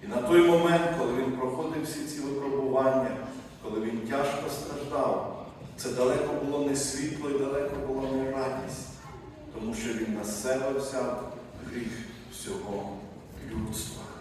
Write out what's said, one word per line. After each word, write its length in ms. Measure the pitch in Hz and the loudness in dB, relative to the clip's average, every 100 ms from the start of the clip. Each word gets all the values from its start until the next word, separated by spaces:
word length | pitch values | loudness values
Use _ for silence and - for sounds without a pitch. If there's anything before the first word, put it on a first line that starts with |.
І 40 | 196 | -2
на 100 | 123 | -2
той 240 | 123 175 | 8 10
момент, 420 | - 170 170 170 170 - | 10 8 8 6 4 2
коли 140 | 117 | 2
Він 180 | 127 127 | 2 0
проходив 520 | 127 127 151 160 156 | 0 -2 -2 -2 -2
всі 220 | 143 147 147 | -4 -6 -6
ці 140 | 143 | -4
випробування, 960 | 139 139 139 135 135 135 131 131 123 - - - - - | -4 -2 0 0 2 4 6 4 2 -2 -6 -10 -12 -12
коли 180 | 113 110 | -4 -2
Він 180 | 110 113 | -2 -2
тяжко 500 | 113 139 113 - - | -2 0 0 0 -4
страждав, 960 | - - 147 147 - - - - - - - - - | -6 -6 -6 -2 0 2 2 -2 -6 -12 -14 -14 -6
це 120 | 127 | -4
далеко 440 | 120 127 - 147 147 143 | 4 4 4 2 0 0
було 200 | 143 139 | 2 2
не 100 | 135 | 2
світло 540 | - 135 156 151 147 | 0 -2 -2 -2 0
і 100 | 139 | 2
далеко 360 | 135 139 143 135 135 | 2 2 0 -2 -2
була 240 | 131 131 | 0 0
не 200 | 135 135 | 0 0
радість, 560 | 135 135 135 - - - - - - - - - | 0 -2 -2 -6 -8 -10 -12 -14 -14 -14 -14 -12
тому 220 | - 226 110 | -6 -4 -2
що 180 | 117 | -2
Він 240 | 110 110 104 | -2 -2 -2
на 60 | |
себе 560 | 104 - 127 131 131 135 | -4 -2 0 2 2 0
взяв 540 | - 131 123 120 - - - - 123 | -2 -2 -2 -2 -6 -10 -12 -12 -8
гріх 220 | 123 113 - 110 - - | -6 -6 -6 -10 -12 -14
всього 580 | - - 95 - - - - - - - - - | -12 -8 -6 -4 -4 -6 -8 -12 -14 -14 -12 -6
людства. 520 | - - - - - - - | -4 -4 -4 -6 -8 -12 -14